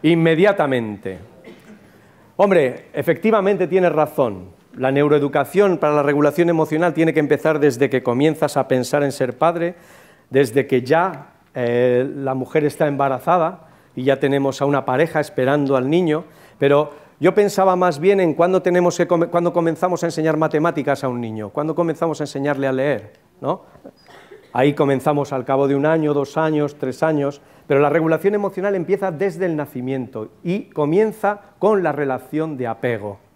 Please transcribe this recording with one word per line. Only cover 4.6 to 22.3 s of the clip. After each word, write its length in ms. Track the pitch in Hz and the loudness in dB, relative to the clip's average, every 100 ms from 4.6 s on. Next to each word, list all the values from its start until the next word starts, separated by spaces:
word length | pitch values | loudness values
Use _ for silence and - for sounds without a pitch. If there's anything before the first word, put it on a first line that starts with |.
| _ - | _ -4
La 140 | 131 | 0
neuroeducación 840 | 135 147 147 139 151 135 180 202 175 | 2 4 2 2 -2 -2 2 2 2
para 160 | 151 | 2
la 100 | 147 | 2
regulación 460 | 143 147 147 143 170 | 2 2 2 2 0
emocional 440 | 165 156 156 175 | 2 0 0 0
tiene 200 | 151 160 | 2 0
que 60 | 156 | 2
empezar 400 | 147 151 156 151 | 0 0 2 2
desde 300 | 147 120 135 | 2 2 0
que 120 | 127 | 0
comienzas 540 | 123 120 151 151 147 143 | -2 2 0 0 -2 -2
a 120 | 131 | 0
pensar 360 | 131 123 147 | -2 0 -2
en 80 | 143 | -2
ser 260 | 131 127 120 | -2 -4 0
padre, 380 | 160 170 170 180 - - - _ _ | 0 0 -6 -6 -20 -20 -20 _ _
desde 380 | 131 135 127 127 | 0 2 0 2
que 140 | 127 | 0
ya, 520 | 123 160 185 151 - _ _ | 2 0 0 -4 -18 _ _
eh, 560 | 139 120 120 123 123 131 139 | -6 -2 2 2 2 0 -4
la 180 | 135 | -6
mujer 320 | 131 127 160 147 | -6 -2 -2 -2
está 220 | - 151 | 0 -2
embarazada 800 | 139 139 131 - 180 165 190 - _ _ - | 0 -2 -2 0 2 0 -4 -20 _ _ -4
y 80 | |
ya 160 | 131 135 | 0 2
tenemos 420 | 143 139 139 131 | 2 0 0 0
a 40 | 143 | 0
una 200 | 139 131 | 0 0
pareja 340 | 127 165 160 | 0 0 0
esperando 560 | 143 - 127 147 139 135 | -4 -2 0 0 0 0
al 140 | 131 | 0
niño, 340 | 165 175 151 175 - - _ | 0 0 -2 -6 -20 -20 _
pero 480 | 139 143 151 - - _ | 2 2 0 -8 -20 _
yo 140 | 160 | 0
pensaba 420 | 185 202 - 190 180 | 2 2 2 2 4
más 240 | 180 143 | 2 2
bien 200 | 180 196 | 2 2
en 140 | 180 | 2
cuándo 280 | 147 170 185 | 2 2 2
tenemos 360 | 185 175 175 170 | 2 2 2 0
que 100 | 175 | 0
come-, 200 | 170 170 | 0 0
cuándo 260 | 170 175 | 0 0
comenzamos 500 | 175 165 160 185 170 | 0 -2 -2 -2 -2
a 40 | 170 | -4
enseñar 280 | 160 156 156 | -2 0 0
matemáticas 680 | 156 156 170 147 139 139 | 0 0 -2 -2 -4 -2
a 40 | 135 | -4
un 140 | 120 | -6
niño, 280 | 117 110 104 | -8 -8 -8
cuándo 240 | 147 156 | -6 -4
comenzamos 460 | 156 170 147 165 147 | -2 -2 -2 -4 -4
a 40 | |
enseñarle 440 | 147 | -8